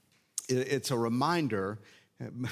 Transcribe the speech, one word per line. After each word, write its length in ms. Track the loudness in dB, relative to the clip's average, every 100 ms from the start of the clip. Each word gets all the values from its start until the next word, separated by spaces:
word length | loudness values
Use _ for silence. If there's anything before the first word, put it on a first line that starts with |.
| _ _ _ -10 -2
it, 200 | 0 2
it's 240 | -2 0
a 40 | 0
reminder. 840 | 2 2 4 2 2 0 -2 -6 -12 -20 _ -14
<laughs> 80 | -12 -6 -4